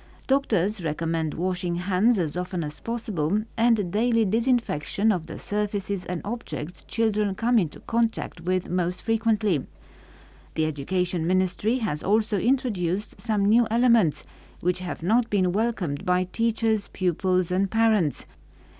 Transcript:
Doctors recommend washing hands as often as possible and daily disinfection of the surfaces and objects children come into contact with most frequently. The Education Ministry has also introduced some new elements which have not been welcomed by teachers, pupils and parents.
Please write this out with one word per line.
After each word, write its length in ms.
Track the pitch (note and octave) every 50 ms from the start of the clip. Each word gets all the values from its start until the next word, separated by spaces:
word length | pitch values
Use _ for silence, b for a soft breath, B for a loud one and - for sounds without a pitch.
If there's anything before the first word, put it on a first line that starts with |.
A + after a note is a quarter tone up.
| b b b b b
Doctors 560 | b - F3+ F3+ - - F3+ E3+ G#3 A3 -
recommend 520 | E3+ D#3 D3+ D3+ E3 D#3+ E3 E3 D#3+ D#3 D3
washing 420 | D3+ F3 F#3 F#3 F3+ - F3 E3+
hands 420 | F3 F3 F#3+ G3 F3+ G3+ A#3 A#3+ G#3
as 200 | E3+ D3+ D3+ F3
often 260 | F3+ - - F3 D#3+
as 160 | D3 - -
possible 600 | - - A#3 A#3 - - G3 E3 D3 D#3 F#3 G#3+ G#3+ - - -
and 340 | A3+ B3 A#3 G#3+ F#3+ F3
daily 320 | E3+ G#3 A#3 B3 A#3 A3+ A3
disinfection 880 | F#3+ F#3 A#3 A#3 C4 B3+ B3 - - F3+ D3 - - - - G#3+ A3
of 160 | G#3 E3+ D#3+ D#3+
the 100 | - -
surfaces 680 | - - G3+ G#3 G#3 G#3 - G3+ - - G3+ F#3 F#3
and 160 | - F3+ E3+ -
objects 640 | G3 A#3 A#3 - - - A#2 C3+ E3+ - - -
children 500 | - - - A3+ A3 G3 G#3+ G#3+ G3+ F#3+
come 240 | - - A#3 B3 A3+
into 220 | F3+ D3+ - -
contact 580 | - - - A#3 A#3 A3+ - - - - - -
with 300 | E3 F3 F#3 F#3 F#3 -
most 320 | E3+ F#3 F3 E3+ F3+ -
frequently. 680 | - - A3+ A3 - A3+ A3 G3+ - G#3 F3+ C#3+ - - - b b b b b b b b b b b b b b b b
The 100 | - D#3
Education 640 | D#3 D3 - C3+ - F#3+ F#3 F3+ F3+ - F3 D#3+ E3
Ministry 520 | F#3 F#3 F#3+ F3+ - - - G#3+ A#3+ C4
has 220 | A3+ F#3+ D3 D3+
also 380 | - - G3+ A3+ A3 - G#3+ F#3+
introduced 800 | - A#3 C#4 C4 - B3+ G#3 F3+ F3 D#3+ F3 G3+ G#3+ - - -
some 240 | - - A3 G#3 G3
new 240 | G3+ G#3+ A#3+ A#3+ -
elements 540 | A3 A#3+ B3 B3 A#3 A#3 F#3+ D#3 D3 - - B B B B B B B
which 180 | B F3 F3+ -
have 240 | F#3 F3 C#3+ - D#3
not 260 | F3+ A3 B3 A#3 -
been 220 | - G3 F#3 F3+
welcomed 540 | F3 G3+ A3+ A#3+ A3+ - F#3+ D3 C#3+ C#3+ -
by 180 | F3+ F3+ F3+ F#3
teachers, 640 | F#3 - - A3+ A#3 A3+ - A#3 A3+ A3 G#3+ - -
pupils 640 | - - F#3+ F3+ E3 - - F#3 F3+ F3+ F3+ E3
and 180 | F#3 F#3+ G3 F#3
parents. 560 | - A3 A3+ A3+ A3 G#3+ E3+ D3 - - - - - - - - b b b b b b